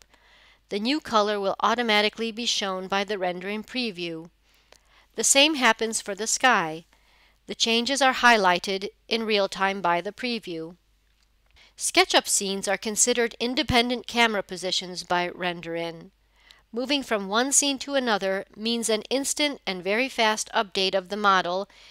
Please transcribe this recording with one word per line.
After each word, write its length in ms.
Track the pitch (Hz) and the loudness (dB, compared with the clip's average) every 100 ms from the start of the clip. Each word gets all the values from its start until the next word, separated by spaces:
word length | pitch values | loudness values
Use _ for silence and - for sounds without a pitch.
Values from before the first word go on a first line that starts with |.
| - _ _ _ _ _ _ | -16 _ _ _ _ _ _
the 100 | 202 | -4
new 200 | 226 302 | -2 -2
color 380 | - 226 208 208 | 0 0 2 0
will 180 | 190 - | -2 0
automatically 720 | 202 226 233 208 214 - 226 | 0 0 2 2 2 -2 -6
be 140 | 220 233 | -4 -4
shown 420 | - 202 185 185 | -2 -4 -6 -4
by 160 | 196 | -4
the 140 | 196 208 | -2 -2
Render 320 | 180 180 185 | -2 -4 -6
In 120 | 214 | -8
preview. 680 | 208 254 233 175 170 160 170 _ _ _ _ - _ _ _ - | -8 -6 -6 -6 -8 -8 -12 _ _ _ _ -20 _ _ _ -4
The 80 | |
same 320 | 220 277 294 302 | 2 6 6 6
happens 440 | 247 226 226 220 | 4 4 0 -4
for 140 | - | -6
the 120 | 196 220 | -6 -4
sky. 600 | - 254 214 165 160 - _ _ _ _ _ - | 2 4 4 2 -6 -14 _ _ _ _ _ -16
The 60 | 175 | -4
changes 440 | 233 233 233 269 | 0 2 2 2
are 140 | 262 | 2
highlighted 760 | - 240 226 185 175 - 190 196 - - | 6 6 6 6 2 0 -4 -6 -12 -6
in 160 | 226 | -4
real 240 | 220 208 196 | 0 2 0
time 340 | 190 190 196 | 0 -2 0
by 180 | 175 175 | 0 0
the 120 | 185 | -2
preview. 640 | - 247 233 - 165 160 180 _ _ _ _ _ _ _ _ - - | -6 -6 -6 -6 -10 -10 -14 _ _ _ _ _ _ _ _ -20 -8
SketchUp 520 | - 330 370 285 - | 0 2 4 2 2
scenes 400 | - 196 196 202 | -2 -2 -4 -2
are 100 | 190 | -4
considered 560 | 220 208 - 240 233 - | -4 0 2 2 -2 -2
independent 640 | 233 254 269 254 240 247 - | -4 -2 2 2 2 -2 -4
camera 380 | 240 233 208 | 2 4 2
positions 580 | - 180 185 - 180 175 | -4 -6 -4 -4 -6 -10
by 260 | 165 175 175 | -2 0 0
Render 460 | - 180 175 165 | -4 -6 -6 -6
In. 380 | 165 170 165 185 _ _ _ _ - _ | -6 -6 -10 -18 _ _ _ _ -20 _
Moving 320 | 220 254 285 | -6 -2 -2
from 260 | 254 220 196 | 0 -4 0
one 220 | 214 269 | 0 2
scene 300 | 269 285 269 | 2 0 -2
to 140 | - | -2
another 520 | 277 247 202 190 190 - - | -2 0 0 0 -2 -6 -6
means 320 | 220 233 226 | -2 -2 0
an 140 | 214 - | -2 0
instant 500 | 262 277 - 294 262 - | -2 -2 0 -2 -2 -6
and 160 | 185 | -4
very 260 | 180 214 262 | -2 0 0
fast 420 | - 220 214 - | 0 0 0 -2
update 400 | - 208 196 190 | -2 -2 0 0
of 140 | 190 180 | 0 -2
the 80 | 202 | 0
model 520 | 208 190 175 185 202 - - | 4 4 4 -2 -6 -12 -20